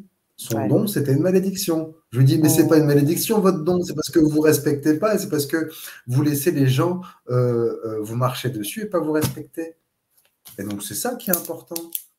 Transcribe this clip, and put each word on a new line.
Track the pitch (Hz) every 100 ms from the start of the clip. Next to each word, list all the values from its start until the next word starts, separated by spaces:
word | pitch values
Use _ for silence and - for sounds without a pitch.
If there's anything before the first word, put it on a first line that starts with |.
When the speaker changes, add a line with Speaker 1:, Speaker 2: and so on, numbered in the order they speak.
| - _ _ -
Speaker 1:
Son | - -
Speaker 2:
Ouais. | 135
Speaker 1:
don, | 156 214
c'était | 156 131
une | 135
malédiction. | 175 185 190 185 - 160 160 - _
Je | 117
lui | 135
dis, « | 160
Mais | 151
c'est | 165
Speaker 2:
Oh. | 151
Speaker 1:
pas | 156
une |
malédiction, | 147 143 139 180 - 214
votre | 190 175
don, | 156 180
c'est | 175
parce | 151 151
que | 170
vous | 151 147
respectez | 156 143 151 139 156 151
pas, | 220
et | 202
c'est | 143
parce | 147 139
que | 165 160 - - - -
vous | 127
laissez | 147 143 175
les | 143 135
gens, | 131 170 180 - - -
euh, | 123 123 117 117 107 110
euh, | 110
vous | 107 120
marcher | 127 131 127
dessus | 107 101 220
et | 208
pas | 175
vous | 151
respecter. » | 156 156 - 151 - 165 - _ _ _ _ _ _ - -
Et |
donc, | 101 101
c'est | -
ça | - 240 240
qui | -
est | -
important. | - 165 - 170 165 - -